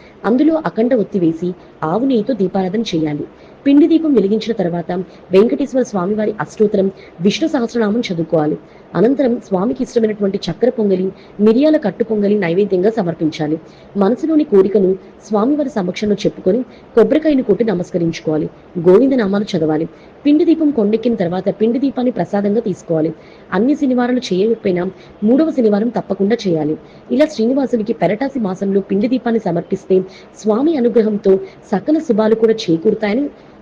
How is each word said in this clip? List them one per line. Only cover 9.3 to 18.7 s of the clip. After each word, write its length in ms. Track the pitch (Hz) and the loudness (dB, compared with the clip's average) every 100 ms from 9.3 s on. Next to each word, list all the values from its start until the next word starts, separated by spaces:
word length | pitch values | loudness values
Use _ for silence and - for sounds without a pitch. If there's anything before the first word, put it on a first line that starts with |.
| 240 | -2
స్వామికి 420 | - 185 220 262 | -4 -2 -2 -4
ఇష్టమైనటువంటి 580 | 247 233 220 208 202 196 - | -4 -2 -2 -2 -4 -4 -6
చక్కెర 200 | - 240 | -4 -2
పొంగలి, 420 | - 208 185 190 - - - | 0 0 0 -2 -8 -12 0
మిరియాల 360 | 214 226 302 302 | 2 4 4 2
కట్టు 280 | 202 - | 0 -4
పొంగలి 340 | 226 214 202 208 | -4 -2 0 0
నైవేద్యంగా 520 | 170 175 202 185 202 | 0 0 0 0 0
సమర్పించాలి. 680 | 220 170 160 156 - 151 160 - - - 202 | 0 -2 -2 -4 -2 -4 -4 -8 -20 -8 -2
మనసులోని 480 | 196 240 311 311 | 0 0 0 0
కోరికను 520 | 302 196 196 - 185 190 - - - | 2 4 4 2 2 0 -6 -20 -4
స్వామివారి 400 | 208 233 294 277 | 0 0 0 -2
సమక్షంలో 460 | 214 180 - 208 | -4 -4 -4 -2
చెప్పుకొని 480 | 202 165 - 185 226 | 0 -2 -2 -2 -2
కొబ్బరికాయను 800 | 247 - - 233 202 302 311 269 | -2 -14 -2 2 4 2 2 2
కొట్టి 220 | 240 - | 2 0
నమస్కరించుకోవాలి. 840 | 226 180 175 180 170 165 - 156 170 - - | 0 -2 -4 -2 -2 -4 -2 -2 -4 -10 -14